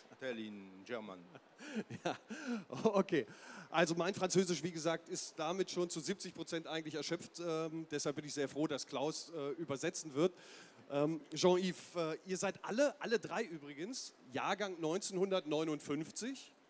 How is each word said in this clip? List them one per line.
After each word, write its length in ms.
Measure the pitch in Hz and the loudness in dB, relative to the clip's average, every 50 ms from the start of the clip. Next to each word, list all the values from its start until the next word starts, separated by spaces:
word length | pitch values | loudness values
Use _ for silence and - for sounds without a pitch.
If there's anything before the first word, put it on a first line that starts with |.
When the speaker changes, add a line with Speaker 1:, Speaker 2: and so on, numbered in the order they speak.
| - - - - | -20 -20 -12 -6
Speaker 1:
tell 160 | 135 131 120 | -4 -4 -4
in 480 | 113 110 107 104 101 98 95 95 95 98 | -4 -4 -6 -8 -10 -12 -14 -16 -14 -10
German. 360 | - 123 113 107 101 95 90 87 | -6 -6 -6 -6 -6 -10 -12 -12
Speaker 2:
<laughs> 800 | 90 - 135 - - - - 247 302 277 226 - - 120 - - | -16 -20 -20 -20 -20 -20 -16 -12 -8 -6 -6 -6 -6 -6 -4 -2
Ja, 140 | 170 - - - - 226 - - 254 240 214 180 - - - - | -2 -2 -4 -6 -12 -10 -8 -4 -4 -4 -4 -4 -6 -2 2 4
okay. 420 | 220 202 196 196 - 180 143 113 - - - - - - - - - | 4 6 6 4 4 4 2 2 0 -4 -16 -16 -16 -14 -14 -8 0
Also 240 | - 165 180 151 170 | 4 6 6 6 6
mein 220 | 170 165 180 208 | 4 2 2 2
Französisch, 480 | - 185 180 - 185 190 170 180 143 147 | 2 2 4 6 6 6 6 4 0 0
wie 80 | 185 | -2
gesagt, 380 | 165 160 147 165 160 160 - - | -2 0 0 0 0 0 -2 -4
ist 280 | 180 - - - - | -4 -4 -4 -4 -4
damit 320 | - 156 160 180 190 180 - | -2 0 0 2 0 0 0
schon 220 | - 180 180 175 | 0 0 0 0
zu 80 | - 175 | 0 -2
siebzig 340 | 143 - 202 196 - 180 - | -2 -2 -4 -4 -6 -8 -8
Prozent 320 | 170 160 - 175 165 165 | -8 -6 -4 -4 -4 -4
eigentlich 300 | 135 156 160 160 156 143 | -2 -4 -4 -4 -4 -4
erschöpft. 440 | 156 143 - 165 180 - - - - | -4 -2 -2 -2 -2 -4 -6 -8 -4
Ähm, 460 | 170 170 160 160 160 165 156 165 160 - | -2 0 0 0 0 -2 -2 -4 -6 -2
deshalb 240 | 147 143 - 156 139 | -2 0 0 0 0
bin 100 | 156 151 | -2 -4
ich 80 | 147 - | -4 0
sehr 160 | 160 139 - | 0 0 0
froh, 160 | - 139 156 | 2 2 0
dass 220 | 151 147 123 - | 2 0 -2 -4
Klaus, 420 | - - 151 135 156 151 - - - | -4 -2 0 0 0 -2 -2 -6 -8
äh, 220 | 170 160 139 143 139 - | -6 -4 -2 -2 -2 -4
übersetzen 540 | 170 - 139 127 156 170 170 - - 160 127 | -4 -4 -2 -2 -2 -2 -2 -2 -6 -2 2
wird. 180 | 139 165 185 - - - - - - - - - - - - | 4 4 4 4 0 -18 -18 -18 -18 -18 -20 -20 -20 -10 -2
Ähm, 320 | 143 143 147 156 160 151 - - 160 | 2 2 4 4 2 0 -4 -6 0
Jean-Yves, 600 | 147 180 180 180 180 190 185 165 - - - - | 6 6 8 8 8 4 2 0 -2 -6 -6 -2
äh, 200 | 175 165 156 160 - - | -2 -2 0 -2 -4 -4
ihr 120 | 185 185 | -4 -2
seid 280 | 175 202 190 180 - - | -2 0 -2 -2 -4 -4
alle, 340 | - 190 233 294 277 - - | -2 2 4 4 4 2 0
alle 200 | 156 196 233 202 | -2 0 0 0
drei 240 | 156 151 165 196 240 | 0 0 -2 -2 -2
übrigens, 720 | 170 170 151 143 143 147 135 170 220 262 - - - - - - - 127 | -2 -6 -10 -10 -10 -8 -6 -6 -6 -6 -6 -8 -8 -12 -16 -12 -6 -4
Jahrgang 460 | 131 123 156 202 185 208 196 185 165 | -2 0 0 0 0 0 -2 -2 0
neunzehnhundertneunundfünfzig. 1700 | 160 156 165 202 - - 196 180 190 196 190 185 - 147 151 151 160 160 151 143 - - 143 151 160 - - - 208 254 269 - - - - - - | 0 2 2 2 0 0 0 2 2 4 2 2 2 2 2 2 2 2 0 -2 0 0 0 0 -2 -2 -4 -6 -4 -4 -6 -8 -10 -16 -20 -20 -20